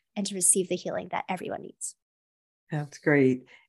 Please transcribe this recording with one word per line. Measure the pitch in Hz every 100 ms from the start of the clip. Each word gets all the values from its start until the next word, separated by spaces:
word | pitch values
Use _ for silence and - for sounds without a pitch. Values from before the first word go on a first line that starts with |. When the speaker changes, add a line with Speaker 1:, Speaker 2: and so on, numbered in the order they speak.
| _ -
Speaker 1:
and | 196
to | 196
receive | 175 202 180
the | 180
healing | 185 - -
that | - -
everyone | 180 - -
needs. | - - - - _ _ _ _ _ _ -
Speaker 2:
That's | 156 147 -
great. | 160 143 131 127 - -